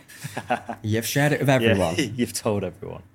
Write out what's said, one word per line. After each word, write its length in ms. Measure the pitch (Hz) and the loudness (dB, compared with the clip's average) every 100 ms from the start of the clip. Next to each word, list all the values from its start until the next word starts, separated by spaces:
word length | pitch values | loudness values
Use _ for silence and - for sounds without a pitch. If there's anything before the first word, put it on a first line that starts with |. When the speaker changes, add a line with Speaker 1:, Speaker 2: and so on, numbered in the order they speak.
| - - - 147 | -12 -16 -12 -8
Speaker 1:
<laughs> 420 | - 120 - - | -4 -4 -4 -8
Speaker 2:
You've 240 | 107 110 113 | -2 -2 0
shared 260 | 143 147 | 2 2
it 80 | 147 | 2
with 80 | 135 | 2
Speaker 1:
Yeah, 60 | 131 | 4
Speaker 2:
everyone." 400 | 113 101 85 90 | 4 4 2 0
Speaker 1:
<laughs> 180 | 117 123 | -2 -2
you've 180 | 120 | -2
told 300 | - 117 101 | -2 -2 -2
everyone. 400 | 90 - 85 85 - | -4 -8 -12 -14 -16